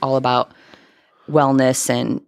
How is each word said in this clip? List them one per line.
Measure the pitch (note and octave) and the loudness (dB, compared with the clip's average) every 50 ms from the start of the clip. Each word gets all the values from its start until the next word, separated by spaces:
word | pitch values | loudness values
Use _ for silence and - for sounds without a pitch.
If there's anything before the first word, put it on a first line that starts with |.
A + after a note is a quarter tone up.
| - | -4
all | C3+ C3+ | -2 -2
about | C3 B2+ B2 B2 B2 B2 - - _ - - - - _ _ _ _ _ _ _ _ _ - | -2 0 0 0 0 -2 -4 -8 _ -20 -20 -20 -20 _ _ _ _ _ _ _ _ _ -2
wellness | D3 D#3 C#3+ C3+ C3+ C3+ C3 B2+ C3+ - - - | 0 2 2 4 2 2 2 2 0 0 -2 -4
and, | A#2+ A#2+ B2 A2 - - - | -2 -2 -4 -4 -6 -8 -8